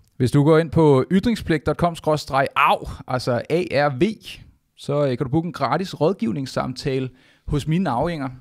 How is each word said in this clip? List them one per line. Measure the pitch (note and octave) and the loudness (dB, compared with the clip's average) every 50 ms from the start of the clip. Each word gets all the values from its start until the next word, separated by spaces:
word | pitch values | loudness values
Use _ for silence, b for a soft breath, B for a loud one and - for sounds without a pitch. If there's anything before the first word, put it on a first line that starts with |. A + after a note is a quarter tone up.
| _ _ _ - | _ _ _ -2
Hvis | A#2+ B2 | 0 2
du | - C#3+ C#3 | 4 4 6
går | D3+ D#3+ D#3 | 6 6 4
ind | E3 D#3 | 4 2
på | - E3 D#3+ D3+ C#3 C3 B2+ - | 4 4 6 6 6 6 4 2
ytringspligt | F3 G3 F#3+ A#3+ A3+ F#3 - - E3 D3+ - | 2 2 2 2 0 0 0 -2 -2 -2 0
dot | - D3 - | -2 -2 0
com | F3+ F3 E3+ | 0 -2 -2
skråstreg | - - D#3 D3+ D3 - - D3 C3+ C#3 - - | -2 -2 -2 -2 -2 -2 -2 0 0 0 0 2
arv, | B2+ C#3+ D#3+ G#3 - - - - - - - | 2 2 2 2 0 -2 -8 -12 -12 -8 -6
altså | C3+ B2+ - - B2 A#2 - - | -4 -4 -2 -2 -2 -2 -2 -2
A | - E3+ F3+ - - C3 D3 C#3+ | -2 -2 -2 0 0 0 0 0
R | C3+ B2 | 0 0
V, | E3+ G#3+ A3 - - - - - - - - _ _ _ _ - | 0 0 0 -4 -12 -18 -18 -20 -20 -20 -20 _ _ _ _ -12
så, | - - C#3+ D3 D3 | -6 -4 -2 0 0
øh, | C#3 B2+ A#2 | 0 0 -2
kan | D3+ | -2
du | B2+ | -2
booke | B2 E3 E3 F3 | -2 -2 -2 -2
en | D#3 | -4
gratis | - C#3 A#2+ B2+ D#3+ G3 F3+ - - | -4 -4 -2 -2 -2 -4 -4 -4 0
rådgivningssamtale | D3 E3 G3 G3 A3+ A3+ G3+ D3+ C3+ B2+ - - C#3 C3+ B2 - - C#3+ C3 C3 C3 B2+ - b b b b b b b | 0 0 0 0 -2 -4 -4 -4 -6 -6 -4 -4 -4 -4 -6 -6 -4 -4 -4 -4 -4 -6 -10 b b b b b b b
hos | D3 D3 - D3 | -4 -4 -2 0
Mine | D#3 F3 G3 D#3+ | 0 0 0 -2
Arvinger, | B2 A#2 D3 F3 E3+ D#3 C3+ C3 B2+ - | -2 -2 -2 -2 -4 -6 -6 -8 -10 -12